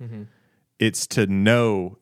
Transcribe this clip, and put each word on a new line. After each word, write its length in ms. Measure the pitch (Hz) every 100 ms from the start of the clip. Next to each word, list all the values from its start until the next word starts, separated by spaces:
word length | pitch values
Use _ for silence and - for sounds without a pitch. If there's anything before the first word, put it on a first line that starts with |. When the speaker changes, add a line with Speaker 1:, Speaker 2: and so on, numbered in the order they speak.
Speaker 1:
Mm-hmm. 220 | 120 110 110 _ _ _ _ -
Speaker 2:
It's 280 | 113 - -
to 180 | - 98
know 720 | 98 104 120 117 101 90 104